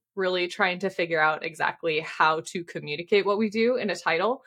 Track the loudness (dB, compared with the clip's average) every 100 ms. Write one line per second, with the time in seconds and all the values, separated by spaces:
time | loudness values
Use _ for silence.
0 | _ -4 0 0 -2 0 -2 0 -2 -2
1 | 0 2 2 2 -4 -2 -2 -2 -2 -2
2 | -2 2 4 2 -4 -10 -8 -10 -6 -8
3 | 0 2 4 2 0 2 2 2 -2 -2
4 | -2 0 0 -2